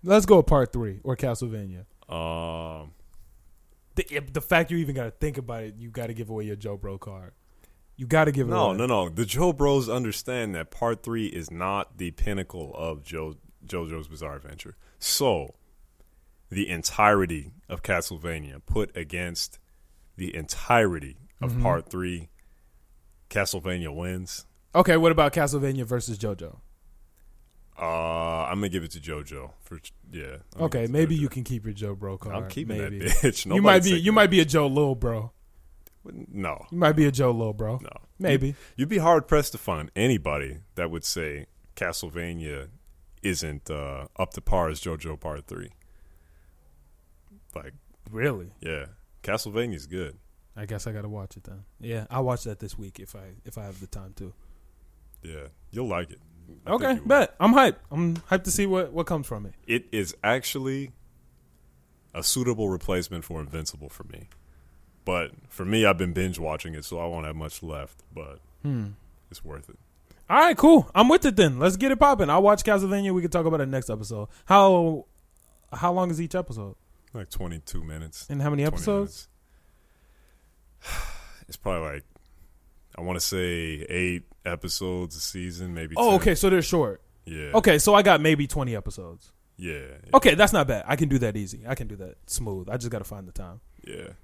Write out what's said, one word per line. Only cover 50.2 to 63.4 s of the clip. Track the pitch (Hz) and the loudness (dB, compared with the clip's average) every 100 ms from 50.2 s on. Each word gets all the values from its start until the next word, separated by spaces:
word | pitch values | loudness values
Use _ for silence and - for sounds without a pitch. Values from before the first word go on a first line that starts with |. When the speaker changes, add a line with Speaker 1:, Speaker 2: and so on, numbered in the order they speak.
| _ _ _ - | _ _ _ -16
Speaker 1:
I | 104 | -10
guess | 107 - | -8 -8
I | |
gotta | 107 104 | -10 -10
watch | 104 95 - | -10 -12 -16
it | |
then. | - 95 101 _ | -18 -18 -20 _
Yeah, | 113 117 107 | -10 -8 -6
I'll | 123 | -4
watch | 127 123 - | -2 -2 -6
that | 104 | -10
this | 104 - | -12 -12
week | 101 - | -14 -16
if | 95 101 | -18 -18
I, | 95 98 | -20 -20
if | - - | -18 -14
I | |
have | 101 95 | -14 -14
the | 98 | -14
time | 107 95 98 | -14 -14 -14
to. | 92 - - - - _ - - - - | -16 -16 -20 -20 -20 _ -20 -20 -20 -20
Speaker 2:
Yeah, | 82 80 71 _ - | -16 -16 -16 _ -14
you'll | 107 123 | -8 -4
like | 87 87 | -4 -6
it. | - - - - - - | -12 -20 -20 -20 -18 -4
I | |
Speaker 1:
Okay, | 226 269 | 0 0
Speaker 2:
think | 247 | -2
you | |
will. | - | 4
Speaker 1:
bet. | 277 214 - | 4 4 4
I'm | 196 | 6
hyped. | 254 247 - - | 8 6 4 -8
I'm | 143 170 165 | -2 -2 -2
hyped | - 190 | -2 -2
to | 185 | 0
see | 180 196 | 0 2
what, | 185 165 | 2 -2
what | 151 165 | -4 -4
comes | 165 139 | -4 -4
from | 110 101 | -8 -10
it. | - - | -14 -2
Speaker 2:
It | 117 120 | -2 -2
is | 110 95 - | -4 -4 -2
actually | 104 127 - 143 131 135 135 - - _ _ _ _ _ _ _ _ _ _ | 0 0 0 -6 -6 -6 -8 -16 -20 _ _ _ _ _ _ _ _ _ _
a | - | -6
suitable | - - 123 113 104 | -2 0 0 0 -2
replacement | 92 - 90 90 90 80 | -2 -2 -2 -2 -10 -10
for | 80 | -10